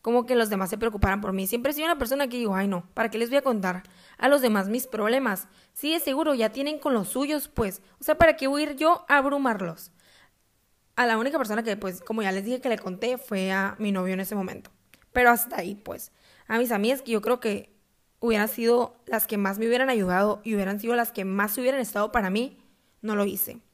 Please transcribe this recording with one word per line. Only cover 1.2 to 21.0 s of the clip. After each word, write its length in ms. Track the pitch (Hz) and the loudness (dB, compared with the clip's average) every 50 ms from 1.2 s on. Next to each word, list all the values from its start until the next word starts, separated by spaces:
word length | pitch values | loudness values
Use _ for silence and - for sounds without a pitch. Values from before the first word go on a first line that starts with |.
por 100 | 208 196 | 0 -2
mí. 140 | 190 190 190 | -2 -2 -2
Siempre 260 | 190 240 240 240 277 | -2 -2 0 0 -2
he 20 | 294 | -2
sido 120 | 294 311 | 0 0
una 100 | 330 349 | 0 0
persona 320 | 285 262 220 262 277 285 254 | 0 0 -2 0 0 0 -2
que 80 | 240 | 0
digo, 180 | 247 233 208 190 | -2 0 0 2
"Ay, 140 | 190 196 202 | 2 2 2
no, 180 | 190 175 175 - | 0 -2 -4 -6
¿para 180 | _ - 196 226 | _ -2 -2 0
qué 60 | 214 | 0
les 140 | 226 233 233 | -2 -2 2
voy 80 | 269 277 | 2 2
a 40 | |
contar 420 | 285 269 233 208 190 185 180 185 - - - - - - - - | 2 2 0 0 0 -2 -4 -4 -10 -16 -20 -20 -20 -20 -8 2
a 100 | - 262 | 4 4
los 140 | 285 285 | 6 6
demás 260 | 254 240 214 202 190 196 | 4 4 2 2 2 0
mis 180 | 220 254 247 | -2 -4 -4
problemas? 640 | - - 214 208 214 240 269 269 226 196 185 - - _ - _ _ | -6 -4 -2 0 2 2 2 2 0 -2 -4 -6 -14 _ -20 _ _
Sí, 220 | _ - - 294 320 | _ -6 -4 -2 -2
de 40 | 330 | 0
seguro 360 | 320 339 262 285 320 311 285 | 0 -2 -2 0 2 0 2
ya 160 | 240 220 214 | 2 0 0
tienen 280 | 214 262 277 294 302 294 | 0 -2 -4 -4 -4 -2
con 140 | - 302 | 0 0
los 160 | 262 220 185 175 | 0 0 0 -2
suyos, 400 | - 247 285 285 302 294 277 - | -2 -2 -2 0 -2 -4 -4 -6
pues, 320 | _ - 226 196 190 - _ _ _ _ | _ -2 -2 -2 -4 -10 _ _ _ _
o 60 | - | -2
sea, 120 | - 311 | -2 4
¿para 200 | 320 339 320 302 | 6 6 6 6
qué 100 | 320 269 | 4 0
voy 140 | 269 277 285 | 0 0 0
a 20 | 302 302 | -2 -2
ir 60 | 294 | -2
yo 300 | 262 302 320 349 330 - - | 2 4 4 4 4 2 2
a 80 | 285 | 2
abrumarlos?". 760 | 285 269 277 285 285 269 247 220 190 190 170 160 - - - _ _ _ _ _ - - _ _ _ _ _ _ _ _ _ _ _ _ _ _ | 4 4 2 0 0 0 0 0 -2 -4 -8 -8 -12 -18 -20 _ _ _ _ _ -20 -20 _ _ _ _ _ _ _ _ _ _ _ _ _ _
A 120 | - 247 | 0 2
la 100 | 240 226 | 2 2
única 220 | 220 233 277 302 302 | 2 0 0 0 -2
persona 240 | 254 202 208 220 | -2 0 -2 -2
que, 120 | 226 233 202 202 | -2 -2 -4 -4
pues, 240 | 202 190 180 185 | -4 -8 -8 -8
como 200 | - - 220 226 | -10 -6 -4 -2
ya 100 | 214 190 | -2 -2
les 120 | 190 196 196 | -2 -2 -4
dije 160 | 226 254 254 | -4 -6 -4
que 80 | 262 262 | -2 -2
le 100 | 220 214 | -2 -2
conté, 380 | - 190 185 190 226 240 254 | -4 -10 -8 -4 -4 -4 -4
fue 340 | 247 - - 214 190 190 190 | -4 -6 -6 -4 -2 0 0
a 260 | 190 196 190 196 - - | 0 0 0 -2 -4 -4
mi 140 | 214 208 | -2 -2
novio 200 | 196 185 185 185 | 0 0 -2 -2
en 80 | 190 190 | -2 -4
ese 140 | 190 - 214 | -4 -4 -4
momento. 360 | 202 185 185 - 185 - - _ _ _ _ - _ _ _ _ | -4 -4 -6 -8 -12 -16 -20 _ _ _ _ -20 _ _ _ _
Pero 160 | 247 247 240 | 4 6 6
hasta 260 | 240 226 - 247 - | 6 4 0 -4 -4
ahí, 180 | - 170 175 202 | -6 -6 -6 -10
pues. 380 | 202 - - 175 - - - _ _ _ _ - - _ - | -10 -12 -14 -12 -12 -14 -18 _ _ _ _ -20 -20 _ -2
A 100 | 220 233 | 0 0
mis 140 | 254 233 | 2 2
amigas, 280 | 240 196 208 233 277 262 | 0 0 2 0 0 -2
que 120 | 277 - | -2 -2
yo 100 | 226 208 | -2 0
creo 180 | 208 220 247 240 | 2 0 0 0
que 340 | - 226 202 208 - _ _ _ _ _ _ _ _ _ _ _ | 0 -4 -4 -4 -8 _ _ _ _ _ _ _ _ _ _ _
hubieran 280 | - 233 226 208 208 220 | 0 0 2 2 0 0
sido 520 | 214 - 233 226 240 247 233 - - _ _ | -2 0 2 4 4 4 2 0 -6 _ _
las 200 | - 233 220 - | -4 -2 -2 -2
que 120 | - 220 202 | -2 -2 0
más 200 | 202 190 196 208 | 0 0 0 0
me 80 | 226 | 0
hubieran 220 | 226 240 247 262 269 | 0 2 2 2 2
ayudado 540 | 254 220 190 180 180 185 202 214 202 208 - | 2 2 2 2 4 4 4 2 0 -2 -4
y 100 | 226 220 | -2 -2
hubieran 260 | 202 190 190 202 208 | 0 0 -2 -2 -4
sido 160 | 214 226 240 | -2 0 0
las 160 | 240 | 0